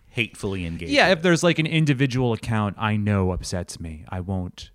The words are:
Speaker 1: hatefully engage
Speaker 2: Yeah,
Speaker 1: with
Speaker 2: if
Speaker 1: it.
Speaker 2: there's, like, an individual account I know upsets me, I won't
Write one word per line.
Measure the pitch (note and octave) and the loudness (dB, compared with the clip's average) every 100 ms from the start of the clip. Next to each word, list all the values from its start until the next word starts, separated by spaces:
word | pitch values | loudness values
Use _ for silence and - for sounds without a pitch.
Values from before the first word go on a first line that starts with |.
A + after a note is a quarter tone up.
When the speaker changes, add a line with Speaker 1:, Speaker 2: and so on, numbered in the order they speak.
| _ | _
Speaker 1:
hatefully | - A2+ - G#2 F#2+ E2+ | -8 -8 -8 -6 -4 -6
engage | E2+ E2+ | -6 -2
Speaker 2:
Yeah, | C#4+ F3+ | 2 4
Speaker 1:
with | |
Speaker 2:
if | F#3 | 4
Speaker 1:
it. | |
Speaker 2:
there's, | F3+ E3 | 4 4
like, | F3 D#3+ | 4 2
an | D#3+ | 0
individual | D#3+ D3+ B2+ C3+ B2+ B2 | 2 2 2 2 2 0
account | A2 - A2 G#2 F2+ | 0 0 0 0 -2
I | G#2+ G#2+ | 0 0
know | G#2 G2+ F#2 | 2 2 2
upsets | E2+ - F#2 F2 - | 0 -4 -6 -6 -10
me, | E2 D#2 - | -12 -12 -10
I | F#2 | -8
won't | F2+ F#2+ F2+ - - | -4 -4 -6 -10 -20